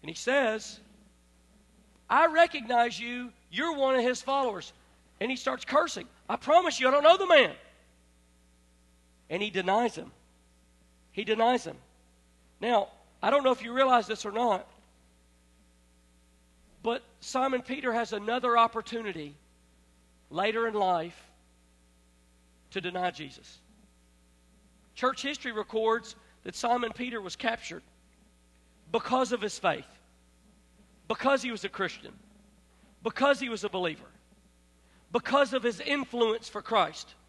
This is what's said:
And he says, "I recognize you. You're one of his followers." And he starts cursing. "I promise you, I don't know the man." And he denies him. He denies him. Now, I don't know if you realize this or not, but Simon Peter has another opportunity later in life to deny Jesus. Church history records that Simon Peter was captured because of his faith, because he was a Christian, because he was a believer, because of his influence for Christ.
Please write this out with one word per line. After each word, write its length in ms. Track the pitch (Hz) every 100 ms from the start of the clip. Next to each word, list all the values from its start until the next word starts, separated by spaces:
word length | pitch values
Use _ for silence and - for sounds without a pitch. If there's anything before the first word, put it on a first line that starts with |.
And 80 | 151
he 60 | 165
says, 640 | - 277 247 220 - - - - _ _ _ _ _ _ _ _ _ _ _
"I 160 | 254 330
recognize 760 | 320 339 311 220 240 240 175
you. 320 | 233 247 247 - _
You're 240 | 180 320
one 220 | 302 269 262
of 60 |
his 180 | 240 247
followers." 520 | - 269 262 196 - - _ _ _ _
And 120 | 233
he 60 | 262
starts 260 | - 254
cursing. 440 | - 285 330 - - _ _
"I 80 | -
promise 440 | - 320 359 269
you, 80 | 254
I 40 |
don't 120 | 277
know 140 | 294 370
the 100 | 381
man." 280 | 320 214 143 - _ _ _ _ _ _ _ _ _ _ _ _ _ _ _ _
And 120 | 160
he 80 | 208
denies 460 | 190 185 202 240 -
him. 160 | - - _ _ _ _ _ _ _ _ _
He 100 | -
denies 420 | 202 220 226 247 202
him. 120 | 131 - _ _ _ _ _ _ _
Now, 300 | 208 233 202 - _ _
I 80 | 202
don't 140 | 277
know 80 | 262
if 120 | 247
you 80 | 233
realize 340 | 240 262 247 190
this 200 | 214 214
or 60 |
not, 360 | 208 240 190 - - _ _ _ _ _ _ _ _ _ _ _ _ _ _ _ _ _ _ _ _
but 220 | 196 247 - _
Simon 400 | - 262 262 254
Peter 320 | 247 269 262
has 180 | 233 226
another 460 | 214 208 240 247 233
opportunity 800 | 226 226 214 233 220 165 147 143 _ _ _ _ _ _ _ _ _
later 380 | 151 202 226 226
in 60 |
life 580 | 208 190 180 165 - - _ _ _ _ _ _ _ _ _ _ _ _ _ _
to 100 | 196
deny 300 | 180 180 180
Jesus. 480 | 165 147 - - - _ _ _ _ _ _ _ _ _ _ _ _ _
Church 280 | - 254 262
history 320 | 277 294 262
records 600 | 220 208 220 220 226 226 - _ _
that 120 | - -
Simon 360 | 240 240 240
Peter 280 | 226 247 240
was 140 | 190 -
captured 480 | 226 226 - 165 - _ _ _ _ _ _ _ _ _ -
because 400 | 226 - 254 247
of 100 | 233
his 160 | 202 -
faith, 300 | 185 139 131 - _ _ _ _ _ _ _ _ - _ _
because 340 | 220 254 277
he 100 | 247
was 120 | 226
a 60 | 196
Christian, 440 | - 185 - - - - - - _ _ _ _ _
because 360 | 226 - 277 277
he 100 | 254
was 140 | 220
a 60 | 202
believer, 400 | 190 175 151 - - _ _ _ _ _ _ _ _ _
because 420 | 233 - 269 277
of 100 | 254
his 160 | 233 190
influence 720 | 294 285 269 240 226 226 -
for 120 | 214
Christ. 540 | - 220 175 - - -